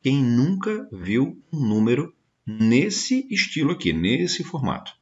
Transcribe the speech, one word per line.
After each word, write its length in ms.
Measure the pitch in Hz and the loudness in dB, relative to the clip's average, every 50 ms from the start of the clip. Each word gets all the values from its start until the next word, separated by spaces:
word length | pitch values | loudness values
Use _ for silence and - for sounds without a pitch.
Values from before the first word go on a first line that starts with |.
Quem 160 | _ 135 135 | _ 2 2
nunca 680 | 143 131 120 120 120 131 170 190 190 - 214 214 214 - - | 4 2 4 4 2 2 2 0 -2 -2 -4 -4 -6 -8 -12
viu 480 | - 95 87 92 104 123 139 165 - - _ _ - | -14 -10 -4 -2 0 0 0 0 -4 -14 _ _ -6
um 60 | 156 | -2
número 520 | 131 107 107 107 110 113 123 135 156 165 _ _ _ _ _ _ _ | 0 0 2 2 4 2 2 0 -2 -6 _ _ _ _ _ _ _
nesse 840 | - 107 110 110 110 117 131 170 214 196 - - - 262 262 269 - | -12 -2 2 4 6 6 4 4 2 -2 -6 -2 -2 -2 -2 -2 -2
estilo 420 | 214 190 - - - 151 151 143 | -2 -2 -2 -2 -2 -2 -2 -2
aqui, 220 | 175 - - 90 78 | -2 0 -2 -2 0
nesse 500 | 80 85 95 123 160 180 175 - - 165 | 0 0 0 0 0 0 -2 -2 -6 -6
formato 500 | - - 151 127 87 - 92 - - - _ | -8 -6 -4 -2 -2 -4 -4 -8 -16 -20 _